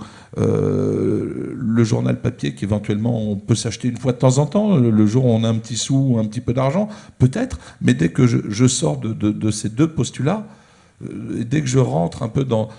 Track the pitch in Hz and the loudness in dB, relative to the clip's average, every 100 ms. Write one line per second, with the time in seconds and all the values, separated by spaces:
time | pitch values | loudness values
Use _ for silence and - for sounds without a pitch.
0 | - - - - 104 104 101 98 101 101 | -6 -20 -12 -2 0 2 2 0 0 0
1 | 104 104 104 127 127 - 104 113 110 120 | 0 -2 -4 -6 -8 -6 -2 2 2 2
2 | 123 123 120 - 143 131 98 104 104 104 | 0 -2 -2 -4 -6 -4 -2 -2 -2 -2
3 | 117 117 107 98 - 113 117 - 127 113 | 0 -2 -2 -4 0 -2 -2 -4 -6 -2
4 | 127 120 131 131 147 202 214 160 120 107 | -4 2 2 4 2 0 2 4 4 6
5 | 107 123 127 113 113 113 113 113 - 135 | 4 4 2 2 2 0 -4 -8 0 2
6 | 135 117 107 123 123 123 135 175 214 - | 2 2 0 -4 -4 0 0 0 -4 -6
7 | - - 131 214 254 - - - 170 135 | -12 2 2 2 -4 -6 -14 -4 0 2
8 | 165 147 123 127 123 104 127 - 156 139 | 2 4 2 2 -2 2 2 2 -2 -2
9 | 113 104 104 104 110 107 107 113 160 156 | -6 -2 -2 0 -2 -2 -6 0 0 0
10 | 120 - 131 214 214 - _ _ _ - | -4 -2 -4 -4 -8 -18 _ _ _ -16
11 | - 101 120 - 117 147 131 131 120 147 | -14 -12 -8 -6 -2 -2 0 2 2 0
12 | 170 - 120 147 135 110 107 | -2 -4 -4 -2 0 -2 -2